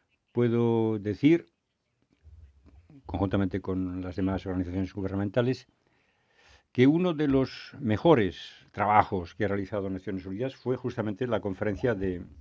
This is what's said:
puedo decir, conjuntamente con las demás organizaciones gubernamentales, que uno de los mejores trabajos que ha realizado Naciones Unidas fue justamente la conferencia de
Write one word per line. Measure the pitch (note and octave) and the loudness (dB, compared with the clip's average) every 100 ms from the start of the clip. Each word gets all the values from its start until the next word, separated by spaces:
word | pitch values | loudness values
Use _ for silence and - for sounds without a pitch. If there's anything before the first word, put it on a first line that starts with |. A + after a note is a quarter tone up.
| _ _ _ | _ _ _
puedo | A#2+ A#2+ A#2 A#2 A#2 A2 A2 | 0 0 2 2 2 0 -2
decir, | G2+ F#2+ C#3 E3+ - _ _ _ _ _ _ _ - - - _ - - _ C#3+ - | -4 2 4 4 0 _ _ _ _ _ _ _ -20 -20 -20 _ -20 -20 _ -20 -8
conjuntamente | F2 G2 G2+ F#2+ G2 | -2 0 0 0 -4
con | F#2+ F#2 F#2 F2+ | -4 -4 -4 -6
las | F#2 F2+ | -8 -4
demás | F#2+ F#2 F#2+ | -2 -2 -4
organizaciones | F#2 F2 F#2 F#2+ | -4 -4 -4 -6
gubernamentales, | - F#2+ G2 G2+ B2+ A#2+ B2+ - _ _ _ _ _ _ _ _ - _ | -6 -6 -4 -2 0 0 -2 -8 _ _ _ _ _ _ _ _ -20 _
que | - C3 | 4 4
uno | E3 F3+ | 4 2
de | D3+ D3 | 0 2
los | C3+ C3 - - - | 2 0 -6 -18 -6
mejores | A2 G#2+ E3+ C#3+ F#2 - - - - | -2 2 6 6 4 -2 -16 -20 -10
trabajos | G2 G2+ G#2+ - G2 E2+ - | -2 4 6 4 0 -6 -4
que | G2+ | -2
ha | |
realizado | G2+ F#2+ G#2+ G2 | -2 -4 -4 -4
Naciones | F#2 A2 F#2+ F#2 | -6 -6 -8 -6
Unidas | F#2+ C3 - | -6 -6 -6
fue | B2 B2+ | -4 -4
justamente | B2 - G#2+ G2 B2+ | -4 -4 -4 -4 -2
la | G#2+ | -2
conferencia | G2+ F#2+ G#2 F#2+ - | -2 0 0 2 0
de | G2+ F#2+ F2 - - | 0 -2 -4 -8 -18